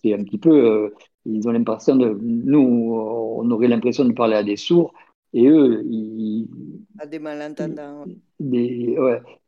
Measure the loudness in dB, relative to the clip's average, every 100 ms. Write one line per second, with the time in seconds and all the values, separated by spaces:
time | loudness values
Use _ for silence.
0 | -2 -2 -4 0 6 6 6 4 0 -6
1 | _ _ -8 -4 0 0 0 -2 0 0
2 | 0 -2 -4 -4 0 2 2 2 -2 -4
3 | -6 -6 -6 -4 -2 0 2 2 0 0
4 | 0 0 0 0 0 -4 0 2 2 -4
5 | _ _ _ 4 6 6 6 2 -2 -6
6 | -8 -6 -6 -4 -6 -12 -16 -18 -20 -18
7 | -14 -12 -12 -10 -10 -8 -8 -10 -14 -16
8 | -16 -18 _ -10 -4 -2 -2 -4 -4 0
9 | 0 0 -6 -20